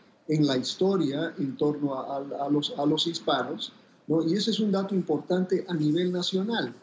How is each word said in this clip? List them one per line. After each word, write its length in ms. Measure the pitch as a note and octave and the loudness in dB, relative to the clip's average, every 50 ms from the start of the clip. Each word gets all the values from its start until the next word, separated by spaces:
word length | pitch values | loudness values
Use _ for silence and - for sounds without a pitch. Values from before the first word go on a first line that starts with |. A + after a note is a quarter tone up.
| - _ _ _ _ - | -20 _ _ _ _ 0
en 180 | D3+ D#3 D3+ | 2 4 4
la 100 | C#3 C3 | 4 2
historia 800 | B2+ B2 - - - F#3 F#3+ G3 F#3 D#3+ C3+ C#3 D3 E3 D#3+ - | 0 0 -2 -2 0 2 2 4 2 2 0 0 -2 -2 -4 -4
en 200 | F#3+ C#3+ C3+ A#2+ | -4 -4 -4 -2
torno 380 | - D#3 D3 D3 C#3 D3 C#3 C3+ | 0 0 0 0 0 -2 -2 -2
a, 240 | C3 - - C#3 C#3 | -4 -4 -4 -4 -6
a, 280 | C#3 C#3+ C3 - C#3 | -6 -6 -6 -4 -2
a 20 | C#3+ | 0
los, 240 | D3 D3 C#3+ - - C#3 | 0 0 0 -2 -2 0
a 80 | D3 | 2
los 220 | D3 D#3+ D#3 - E3+ | 2 2 2 0 -2
hispanos, 640 | E3 - - E3 D3 C3 A#2+ B2 D3+ - - - - - - _ _ _ _ | -4 -2 0 0 0 0 0 -4 -6 -8 -10 -12 -14 -18 -20 _ _ _ _
¿no? 160 | - D#3 E3 | 0 0 2
Y 120 | D#3+ E3 F3 | 2 2 2
ese 180 | G#3+ - A#3 | 2 0 0
es 80 | G#3 - | 0 0
un 100 | A3 G#3 | 2 2
dato 240 | F#3+ F#3+ G3 F#3+ G#3 | 2 0 0 0 0
importante 680 | F#3 E3 - D3+ D3 - - F3+ F#3 F#3 - G3 F3 - | 0 0 0 -2 -2 0 0 0 0 2 2 0 -2 0
a 80 | - F3 | -2 -2
nivel 380 | D#3 D3+ D3+ D3+ E3+ F3+ F3+ | 0 2 2 2 2 2 0
nacional. 600 | F3+ F3+ F3 - F#3+ F#3+ G3 A3 A#3 G#3 C#3+ A#2+ - - | 0 -2 -2 0 0 0 0 0 -2 -2 -2 -4 -8 -12